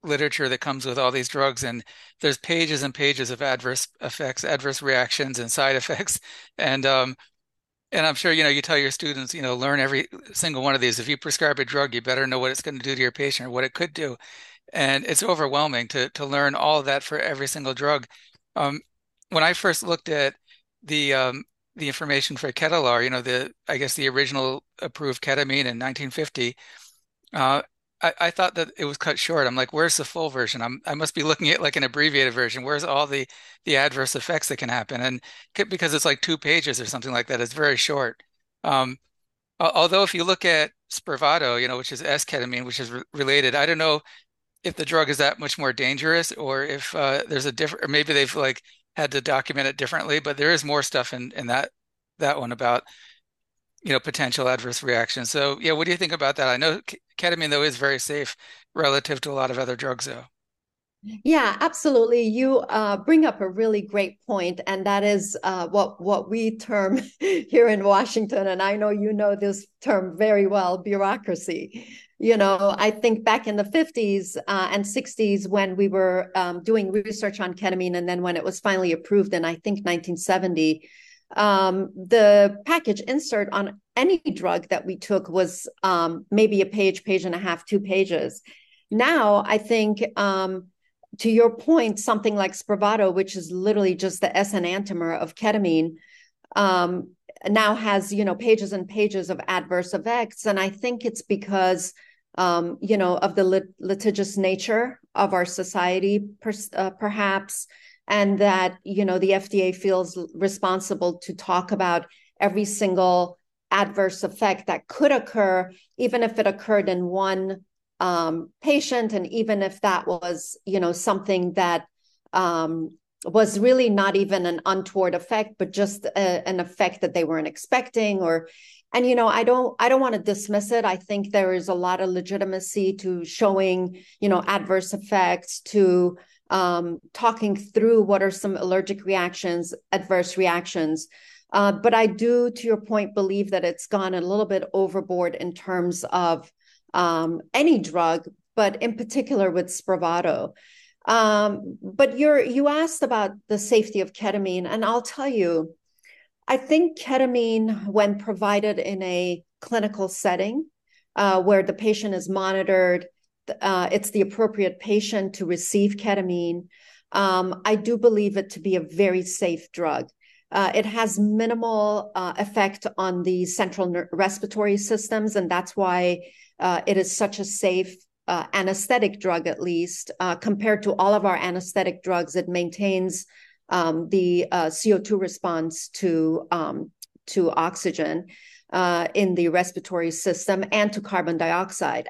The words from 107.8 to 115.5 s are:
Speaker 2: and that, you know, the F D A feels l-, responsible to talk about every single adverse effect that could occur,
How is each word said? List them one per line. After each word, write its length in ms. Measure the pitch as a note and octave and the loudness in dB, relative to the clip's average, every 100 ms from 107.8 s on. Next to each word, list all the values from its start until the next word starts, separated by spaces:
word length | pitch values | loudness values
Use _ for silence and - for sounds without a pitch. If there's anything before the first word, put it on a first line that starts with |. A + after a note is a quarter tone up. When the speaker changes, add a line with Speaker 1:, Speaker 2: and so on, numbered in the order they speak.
| - _ - | -20 _ -2
Speaker 2:
and 320 | G#3 G3+ G3 | 2 2 4
that, 380 | G3+ F#3 F#3 F3+ | 4 4 2 -2
you 220 | - G3 G3 | -6 -2 0
know, 140 | F3+ | 2
the 140 | F#3+ | 2
F 160 | G3 G3 | 2 2
D 120 | G3 | 0
A 80 | F#3 | 0
feels 460 | F#3 G3 F#3 F3 F3+ | 0 0 0 0 -8
l-, 100 | D#3+ | -12
responsible 840 | D#3+ F#3+ G3 F#3 F#3+ F#3+ D#3+ F3 E3+ | -2 -2 0 0 0 -2 -2 -2 -2
to 160 | - E3+ | -10 -12
talk 360 | - F3+ F#3 | -2 -2 0
about 340 | G3 F3+ E3+ E3+ _ _ - | -2 2 0 -2 _ _ -2
every 260 | G3+ F#3+ G3+ | 0 0 -4
single 760 | - G3 F#3 F#3 F3+ F3+ - _ _ - | -2 0 4 4 4 2 -6 _ _ -2
adverse 520 | G3 G3+ G3+ F#3+ F#3 | 0 2 2 0 0
effect 440 | G#3 - G#3 F#3 - | -8 0 0 0 -2
that 200 | D#3+ - | -6 -6
could 240 | - C#4+ | 2 4
occur, 580 | C4 - A3 G3 | 4 0 2 4